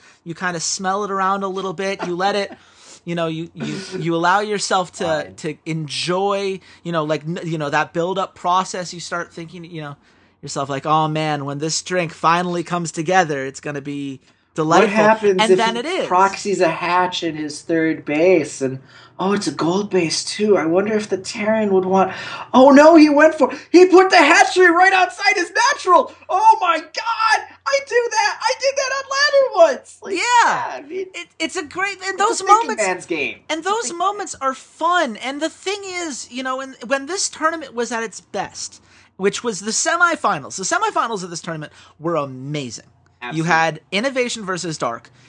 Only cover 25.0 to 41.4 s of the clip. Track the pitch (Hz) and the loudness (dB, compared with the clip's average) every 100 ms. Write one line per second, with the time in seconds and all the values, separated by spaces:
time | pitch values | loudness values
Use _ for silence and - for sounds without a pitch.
25 | 359 - 403 359 349 - 494 - 370 339 | 2 0 0 0 -2 0 0 0 4 4
26 | - - - 370 440 403 359 320 - - | 4 -6 -4 2 4 4 2 0 -4 -8
27 | 453 440 440 - - - - 554 554 480 | -6 -2 0 0 -2 -12 -4 -2 0 0
28 | 466 440 415 - 453 480 539 554 539 554 | 0 0 -2 -2 -4 -2 -2 0 -2 -4
29 | 523 554 587 554 508 427 320 233 - - | -4 -2 2 4 2 4 4 2 -10 -18
30 | - 330 466 480 330 170 247 262 277 370 | -8 -4 2 4 4 0 -4 -10 -10 -10
31 | 370 349 349 - 320 370 302 349 392 381 | -10 -12 -16 -8 -6 -6 -8 -6 -6 -6
32 | 381 381 415 403 392 427 320 - 196 170 | -6 -2 0 0 4 4 2 -2 -2 -4
33 | - 160 123 101 - 320 339 427 - 339 | -6 -4 -4 -6 -8 -6 -4 -4 -4 -4
34 | 381 415 370 - 269 262 - - 320 359 | -4 -4 -8 -6 -6 -6 -10 -4 0 0
35 | 285 214 240 285 311 - 370 403 392 359 | 0 -4 -10 -6 -6 -6 -8 -8 -8 -8
36 | 339 233 - 240 262 262 269 254 226 269 | -8 -10 -12 -10 -6 -6 -8 -14 -4 -4
37 | 277 381 - - 311 330 - 226 233 240 | -4 -6 -6 -4 -4 -4 -8 -8 -6 -6
38 | 220 - - 202 165 - - - _ _ | -8 -10 -12 -8 -8 -10 -16 -18 _ _
39 | _ - 196 - 240 180 208 - 320 339 | _ -6 -4 -2 -4 -6 -6 -4 -2 2
40 | 349 311 233 170 117 - 185 349 427 339 | 0 0 -2 -2 -6 -10 -4 -2 0 -2
41 | 247 214 180 170 | -2 -4 -8 -12